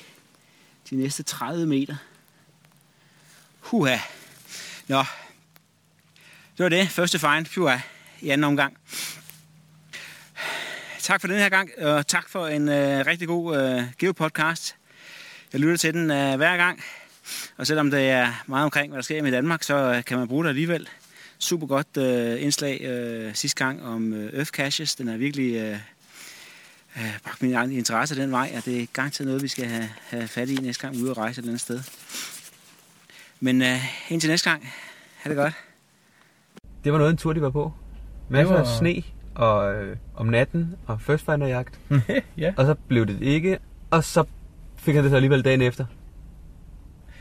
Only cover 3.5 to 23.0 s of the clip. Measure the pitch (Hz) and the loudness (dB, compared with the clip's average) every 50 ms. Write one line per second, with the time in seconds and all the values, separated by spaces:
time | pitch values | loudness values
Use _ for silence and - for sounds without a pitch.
3.5 | _ _ - - - 233 156 131 127 113 - - - - - - - - - - | _ _ -8 -2 0 2 4 4 2 2 -2 -6 -12 -18 -20 -20 -20 -20 -20 -18
4.5 | - - - - - - - - 135 135 131 - - - - - - _ _ _ | -16 -14 -14 -14 -16 -14 -6 0 2 2 2 2 -2 -10 -18 -20 -20 _ _ _
5.5 | _ - _ _ _ _ _ _ _ _ _ _ _ _ - - - - - _ | _ -20 _ _ _ _ _ _ _ _ _ _ _ _ -20 -20 -20 -20 -20 _
6.5 | _ - 175 180 165 180 196 175 - - 175 175 - 175 143 147 147 156 160 151 | _ 0 2 4 6 4 4 4 2 0 0 2 2 2 4 4 4 4 2 -2
7.5 | - 190 180 147 127 123 - - - - - - - - - 131 139 143 151 147 | -2 2 4 4 4 2 0 -8 -16 -20 -20 -20 -18 -10 -2 0 2 4 4 4
8.5 | 143 139 139 139 - _ _ - - - - - - - - - - - - _ | 4 4 2 0 -2 _ _ -14 -12 -10 -10 -10 -12 -14 -18 -20 -20 -20 -20 _
9.5 | _ - _ _ _ - _ _ - - - - - - - - _ - - - | _ -20 _ _ _ -20 _ _ -18 -16 -16 -16 -18 -20 -20 -18 _ -10 -8 -6
10.5 | - - - - - - - - - - - - 196 190 - 180 190 208 202 196 | -6 -6 -8 -8 -10 -12 -12 -14 -10 -6 0 2 2 2 2 2 4 4 4 6
11.5 | 190 190 196 - - - 165 147 151 147 147 - - 175 170 - - 196 175 156 | 6 4 2 2 -4 -2 2 4 4 4 2 2 0 0 -2 -2 -4 -4 -2 -2
12.5 | 151 151 147 147 143 143 143 139 139 135 135 143 170 175 175 160 170 175 170 170 | 0 2 2 2 4 4 4 4 2 2 2 0 0 0 -2 -2 -2 -2 -2 0
13.5 | 160 139 135 131 127 123 120 120 123 - - 185 180 - 160 156 - - 156 156 | 0 0 2 2 0 0 -2 -4 -4 0 0 0 2 0 -2 -2 0 0 0 0
14.5 | 165 160 - - - - _ _ _ - - - - - - - - - - - | 0 -2 -6 -10 -12 -12 _ _ _ -20 -20 -20 -20 -20 -20 -20 -20 -20 -16 -6
15.5 | - 139 143 156 175 165 - 160 156 170 170 156 147 139 139 139 135 131 147 170 | -2 2 2 4 4 2 2 0 0 2 0 2 2 2 2 0 2 2 4 4
16.5 | 180 175 175 180 175 - - - - - - - - _ _ - - - - - | 4 4 2 2 2 -2 -8 -16 -16 -18 -20 -20 -20 _ _ -12 -12 -12 -12 -12
17.5 | - - 143 131 156 156 147 143 139 139 135 131 131 127 123 120 120 117 - - | -10 -6 -2 0 2 2 2 2 2 2 4 4 4 4 4 2 0 -4 -8 -4
18.5 | 135 135 147 151 - 147 143 147 147 135 123 - 156 156 151 139 127 123 131 165 | -2 0 0 2 2 0 0 0 -4 -8 -6 -4 -4 -2 0 2 2 2 2 0
19.5 | 170 156 - - 143 143 135 127 123 120 120 - 127 123 127 113 127 143 165 165 | 0 -2 0 0 2 2 2 2 2 0 -2 -2 -2 -2 -2 -2 -2 0 0 0
20.5 | 135 135 160 165 170 160 - - - - - _ - - - - - _ - - | 0 0 0 0 -2 -4 -4 -10 -16 -20 -20 _ -20 -20 -20 -20 -12 _ -4 -2
21.5 | 175 170 156 131 139 135 151 - - 143 135 127 123 123 117 117 117 123 143 143 | -2 -2 -2 0 0 0 -2 -2 -2 0 0 2 2 2 0 0 -2 -2 0 0
22.5 | 143 - 147 143 135 - - 135 127 123 | 0 0 -2 -4 -4 -6 -6 -6 -6 -6